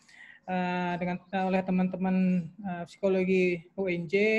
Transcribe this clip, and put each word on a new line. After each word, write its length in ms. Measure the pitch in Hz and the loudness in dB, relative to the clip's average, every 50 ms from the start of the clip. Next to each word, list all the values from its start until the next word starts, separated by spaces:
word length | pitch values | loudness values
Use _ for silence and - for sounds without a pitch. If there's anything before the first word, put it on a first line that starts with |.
| _ - - - - - - - _ - | _ -20 -20 -20 -20 -20 -20 -18 _ -6
eh, 460 | 185 180 180 180 180 180 180 175 175 | -4 -2 -2 -2 -2 -2 -2 -2 -2
dengan, 240 | 175 175 180 180 175 - - | -2 -2 -2 -2 -4 -6 -4
eh, 120 | - 190 185 | -2 0 0
oleh 180 | 185 185 185 185 | 2 2 2 2
teman-teman, 840 | 190 185 185 185 185 185 180 185 185 185 185 185 185 180 180 165 156 | 2 2 2 2 0 0 -2 0 0 2 4 4 4 2 2 -2 -4
eh, 360 | - - 208 196 175 175 170 - | -10 -12 -10 -8 -8 -8 -10 -12
psikologi 800 | - - 202 196 190 190 185 185 190 185 185 180 175 170 165 - _ | -8 -2 0 0 2 2 2 2 2 2 2 2 0 -2 -6 -10 _
U 160 | 190 196 185 | -6 -4 -4
N 160 | 175 175 170 156 | -4 -4 -4 -2
J, 80 | 190 196 208 220 220 | 0 2 2 2 2